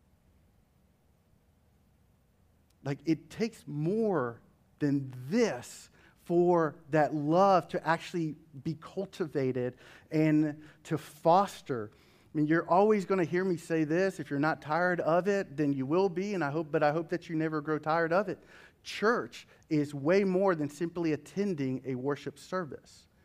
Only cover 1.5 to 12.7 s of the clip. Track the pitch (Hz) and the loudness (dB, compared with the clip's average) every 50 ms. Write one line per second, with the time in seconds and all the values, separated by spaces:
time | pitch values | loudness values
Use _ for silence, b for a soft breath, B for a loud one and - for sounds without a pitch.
1.5 | _ _ _ _ _ _ _ _ _ _ _ _ _ _ _ _ _ _ _ _ | _ _ _ _ _ _ _ _ _ _ _ _ _ _ _ _ _ _ _ _
2.5 | _ _ _ _ _ _ - 139 143 - - 160 160 156 - - - 160 226 226 | _ _ _ _ _ _ -6 -6 -6 -4 -2 -2 -2 -2 -4 -18 -6 -4 -4 -4
3.5 | - - - 147 147 147 151 170 208 226 226 208 180 143 123 120 113 - _ _ | -4 -12 -14 -10 -6 -2 -2 0 0 0 0 2 2 0 0 -2 -6 -10 _ _
4.5 | _ _ _ _ _ - 147 143 143 139 135 127 123 127 127 139 202 247 226 185 | _ _ _ _ _ -2 0 0 0 0 -2 -6 -12 -14 -8 -2 0 2 2 2
5.5 | 131 120 - - - - - - b b b b b _ _ - 170 175 175 175 | 0 -6 -10 -14 -18 -20 -20 -20 b b b b b _ _ 0 2 4 4 6
6.5 | 175 170 160 147 139 - - 135 156 156 147 127 151 151 143 151 165 180 196 196 | 4 4 2 0 -2 -8 -10 0 2 2 2 2 0 -2 0 2 4 6 6 6
7.5 | 190 170 160 - - 160 - 156 165 160 - - - 170 160 156 - - - _ | 6 4 2 0 -8 -4 0 0 -2 -2 -2 -8 -6 -4 -4 -4 -6 -10 -18 _
8.5 | - 135 - 165 156 - - - - 190 196 - - - 175 143 - 143 135 131 | -20 -8 -8 -8 -8 -8 -12 -12 -10 -10 -10 -10 -6 -8 -8 -4 -2 -2 -2 0
9.5 | 123 127 123 127 127 B B B B B B B 160 156 156 156 151 151 156 147 | -2 -2 -4 -6 -6 B B B B B B B 0 2 4 6 6 4 4 2
10.5 | 147 151 B B B B _ - 160 143 - - - - - 165 170 196 202 - | -2 -8 B B B B _ -6 -6 -6 -6 -10 -20 0 4 6 6 6 4 2
11.5 | - - - - 131 113 104 107 - - _ _ _ _ _ _ - 156 151 151 | -4 -14 -8 -6 -6 -6 -6 -8 -12 -20 _ _ _ _ _ _ -2 -2 2 2
12.5 | 165 170 165 - | 2 0 2 4